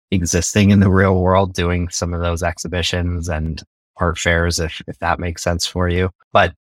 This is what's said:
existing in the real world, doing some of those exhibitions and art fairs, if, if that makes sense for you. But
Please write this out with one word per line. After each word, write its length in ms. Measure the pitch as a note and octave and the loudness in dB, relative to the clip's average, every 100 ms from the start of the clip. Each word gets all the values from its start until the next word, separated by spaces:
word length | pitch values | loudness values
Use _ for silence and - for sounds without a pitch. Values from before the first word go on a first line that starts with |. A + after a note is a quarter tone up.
| _ | _
existing 600 | G2 E2+ F2+ - G#2+ G2+ | -2 0 -2 0 2 6
in 100 | G2+ | 6
the 100 | G2 | 6
real 300 | F#2 F#2+ F#2 | 4 4 2
world, 320 | F2+ F#2 G2 | 4 2 2
doing 340 | F#2 F2 F2+ F2+ | -2 -2 -2 -4
some 240 | - F2 | -6 -6
of 80 | F2 | -4
those 220 | F2 E2+ | -4 -2
exhibitions 840 | E2+ F2 F2 F2 E2 F2+ F2 F2 E2+ | -4 -6 -6 -4 -2 -2 -2 -4 -4
and 340 | D#2 D#2+ D#2 - _ _ - | -4 -4 -8 -12 _ _ -4
art 200 | F2 D#2+ | -2 0
fairs, 400 | F2 E2+ E2+ F2 | 0 0 0 -2
if, 240 | D#2+ - - | -4 -8 -14
if 100 | D#2 | -6
that 220 | E2+ E2 | -4 -2
makes 220 | F2 E2+ | -4 -6
sense 220 | - F2 - | -4 -4 -4
for 220 | F2+ F2+ | -2 -2
you. 220 | F2 F#2 - _ | 0 -2 -4 _
But 220 | G#2+ F#2 - | 2 2 2